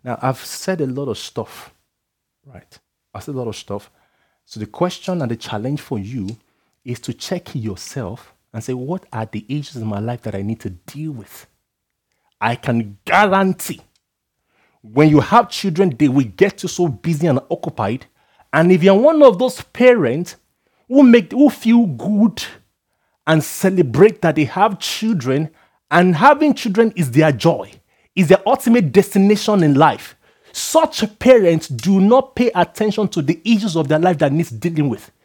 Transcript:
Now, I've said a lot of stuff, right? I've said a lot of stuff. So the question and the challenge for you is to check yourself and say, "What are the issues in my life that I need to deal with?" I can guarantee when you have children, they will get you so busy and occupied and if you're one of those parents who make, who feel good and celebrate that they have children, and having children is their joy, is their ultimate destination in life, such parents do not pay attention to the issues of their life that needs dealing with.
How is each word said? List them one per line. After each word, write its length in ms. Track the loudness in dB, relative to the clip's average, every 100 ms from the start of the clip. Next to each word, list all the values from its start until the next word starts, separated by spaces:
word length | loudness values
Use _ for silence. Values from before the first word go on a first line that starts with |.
Now, 160 | -10 -6
I've 160 | -6 -6
said 440 | -12 -12 -8 -6
a 40 | -6
lot 240 | -6 -8
of 80 | -10
stuff, 560 | -10 -12 -12 -16 -20 _ _ _ _ _ _ _ _
right? 340 | -20 _ _ _ _ _
I've 120 | -18
said 100 | -12
a 40 | -8
lot 80 | -8
of 80 | -10
stuff. 340 | -12 -12 _ _ _ _ _ _ _
So 140 | -14
the 80 | -14
question 540 | -6 -6 -6 -8 -6
and 80 | -6
the 40 | -8
challenge 460 | -8 -10 -8 -8
for 160 | -8 -10
you 400 | -8 -10 -10 -12 _ _ _ _ -14
is 140 | -12
to 140 | -12
check 420 | -14 -10 -10 -10 -10
yourself 800 | -10 -10 -14 -12 -10 -12 _ _ _
and 100 | -14
say, 120 | -10 -10
"What 300 | -8 -10 _
are 140 | -10 -10
the 200 | -10 -10
issues 280 | -10 -10 -10
in 100 | -8
my 120 | -8
life 220 | -8 -10
that 120 | -10 -8
I 80 |
need 160 | -8 -8
to 100 | -12
deal 420 | -16 -18 -14 -12
with?" 360 | -14 -18 -20 _ _ _ _ _ _ _ _ _ _
I 160 | -4 -4
can 440 | -4 -4 -4 -12 -2
guarantee 760 | 0 2 0 0 -4 -10 -14 _ _ _ _ _ _ _ _ _ _
when 260 | -4 4 6
you 140 | 4
have 280 | 4 2 2
children, 460 | -6 -6 0 -2 2
they 120 | 2
will 160 | 2 -2
get 360 | 0 -2 -2
you 60 | -10
so 220 | -4 -4
busy 380 | -4 -4 -2 0
and 120 | -2 -4
occupied 560 | -8 -8 -6 -6 -6 -12 _ _ _ _
and 180 | 0 4
if 120 | 4
you're 120 | 4 4
one 280 | 4 6
of 160 | 6 6
those 220 | -4 -4
parents 760 | -18 2 4 4 0 -2 -8 -14 _ _ _ _ _
who 160 | 6
make, 280 | 8 6 4
who 180 | 2 2
feel 380 | 2 2 2 2
good 560 | -4 -4 0 0 0 -16 -18 _ _ _ _ _ _ -2
and 180 | -2
celebrate 800 | -2 -4 -2 0 0 4 4 4
that 140 | -2 0
they 100 | -2
have 340 | 0 -2 -2
children, 680 | -10 -6 -4 -2 -2 -2 -4 _ _ _ _
and 260 | 2 2 4
having 380 | 4 4 2
children 400 | 0 -2 0 0 0
is 160 | 0
their 200 | 2 2
joy, 400 | 2 0 -2 -8 -20 _ _ _ -2
is 120 | 0
their 140 | 0 -2
ultimate 440 | -2 2 0 2
destination 720 | 0 0 0 2 2 0 0
in 100 | 2
life, 420 | 4 2 0 -12 _ _ _ _
such 680 | -12 -2 0 0 -4 -6 _
parents 500 | 4 6 6 0 -4
do 320 | -6 0 2
not 360 | 4 2 0 -2
pay 160 | -2
attention 540 | 0 -2 -2 -2 -2 -4
to 140 | -2
the 180 | -4 -4
issues 320 | 0 0 0 -4
of 120 | 0
their 120 | 0
life 200 | 0 0
that 120 | 0
needs 200 | -2 -4
dealing 360 | -6 -6 -2 -4
with. 240 | -4 -12 _